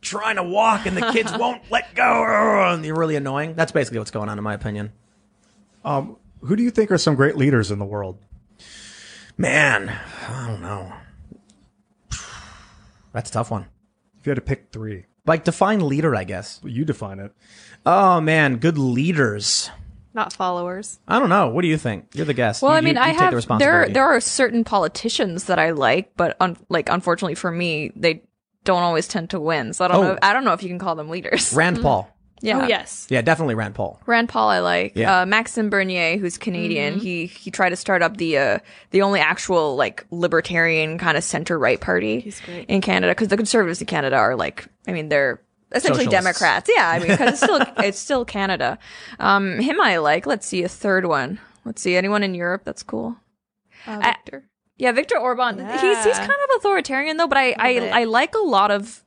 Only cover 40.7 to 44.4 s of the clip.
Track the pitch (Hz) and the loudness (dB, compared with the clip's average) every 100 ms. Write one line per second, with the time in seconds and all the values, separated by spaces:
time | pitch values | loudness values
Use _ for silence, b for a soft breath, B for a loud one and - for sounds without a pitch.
40.7 | 160 156 165 180 151 - - 165 165 120 | 2 -2 -4 -2 -2 -2 -6 -4 0 2
41.7 | 127 - 180 214 226 214 202 - 175 - | 0 0 -2 0 -4 -6 -14 -14 -14 -2
42.7 | 196 190 185 180 180 214 196 214 240 185 | -2 0 0 0 0 0 0 0 0 0
43.7 | 170 156 160 135 131 107 127 | -2 -6 -4 0 2 2 0